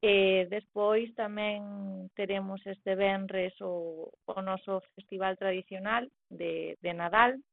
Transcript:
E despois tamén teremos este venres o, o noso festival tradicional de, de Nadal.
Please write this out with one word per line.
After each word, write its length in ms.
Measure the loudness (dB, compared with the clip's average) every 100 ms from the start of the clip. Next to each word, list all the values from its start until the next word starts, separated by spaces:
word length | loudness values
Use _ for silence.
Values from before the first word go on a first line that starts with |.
E 480 | 6 6 6 4 2
despois 640 | -4 -6 0 2 2 0
tamén 960 | -4 -6 -4 -4 -4 -8 -10 -8 -8 -12 -6
teremos 400 | -4 -2 -4 -8 -10
este 320 | -10 -4 2
venres 560 | 2 2 -2 -2 -4 -4
o, 480 | -6 -4 -6 -8 -12
o 280 | -14 -10 -6
noso 400 | -4 -6 -2 -4 -6 -20
festival 400 | -12 -4 -2 0
tradicional 720 | -2 -2 -4 -8 -2 -2 -4 _ _
de, 480 | -8 -4 -4 -6 -6
de 100 | -6 -4
Nadal. 420 | 2 6 6 6 -8